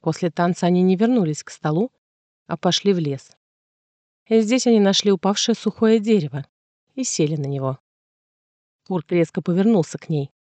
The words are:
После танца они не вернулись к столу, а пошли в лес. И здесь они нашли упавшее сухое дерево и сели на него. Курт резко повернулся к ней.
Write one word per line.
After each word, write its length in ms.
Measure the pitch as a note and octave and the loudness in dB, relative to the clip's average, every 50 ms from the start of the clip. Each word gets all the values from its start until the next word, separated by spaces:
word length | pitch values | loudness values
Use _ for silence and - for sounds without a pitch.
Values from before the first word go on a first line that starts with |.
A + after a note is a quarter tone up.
После 300 | _ D#3+ D#3+ - - F3 | _ -4 -4 -2 -4 -6
танца 340 | - - F3 F3 F3+ - - | -2 -2 -2 -2 -2 0 0
они 160 | F3 F3+ F3+ | 0 2 2
не 160 | F3+ F#3 F#3+ | 4 2 2
вернулись 480 | F3 A3 A3+ B3+ B3 F#3+ D#3 D3+ - - | 2 0 0 2 0 0 -2 -4 -6 -10
к 60 | - | -18
столу, 420 | - - _ D#3 D3+ D#3+ G#3+ B3+ _ _ _ _ _ _ _ _ _ _ _ | -20 -8 _ -4 -2 -2 -2 -4 _ _ _ _ _ _ _ _ _ _ _
а 100 | _ E3+ | _ -12
пошли 380 | - - F#3 E3+ - - G3+ G3+ | -4 -2 -2 -2 0 0 0 0
в 40 | F3 | 0
лес. 380 | E3 D3 C#3 C3+ - - _ _ _ _ _ _ _ _ _ _ _ _ _ _ _ _ _ _ _ _ | 0 -4 -6 -8 -10 -18 _ _ _ _ _ _ _ _ _ _ _ _ _ _ _ _ _ _ _ _
И 120 | A3+ A3+ | 2 2
здесь 260 | A3 G#3 A#3+ C4 - | 2 4 0 0 4
они 140 | B3 A#3 G#3+ | 4 4 4
нашли 320 | G3+ G3 G3 - - G#3 G3 | 4 4 2 2 2 0 0
упавшее 420 | F#3 - F#3+ G3+ - - - A3+ | 0 0 -2 -2 -2 0 -2 -2
сухое 460 | - - A3 - - A3+ A3 A3 A3+ | -2 -2 -6 -4 0 2 2 2 2
дерево 460 | G#3 A3 A3+ G#3 D3 D3 B2 C#3+ C#3 _ _ _ _ _ _ _ _ _ _ | 2 2 2 2 2 -2 -8 -10 -12 _ _ _ _ _ _ _ _ _ _
и 100 | - C4 | -8 -8
сели 320 | - - - E3 D3 D#3+ | -8 -2 -2 -2 -2 -2
на 100 | D3+ C#3+ | -4 -4
него. 320 | C#3 C#3 C3+ C3+ C3 C3+ - _ _ _ _ _ _ _ _ _ _ _ _ _ _ _ _ _ _ _ _ _ | -6 -6 -4 -4 -6 -6 -6 _ _ _ _ _ _ _ _ _ _ _ _ _ _ _ _ _ _ _ _ _
Курт 260 | _ F#3+ F3 D3+ _ F#3 | _ -6 -6 -4 _ 0
резко 300 | F3 E3 - _ - D#3 | 0 0 0 _ -8 -4
повернулся 560 | - F3 F3 G3 A3+ A#3 G3 D#3 - - E3 | -2 0 2 2 2 2 2 0 -2 -4 -16
к 100 | - - | -8 -6
ней. 220 | E3 D3 C#3 C3+ _ _ | -4 -4 -4 -6 _ _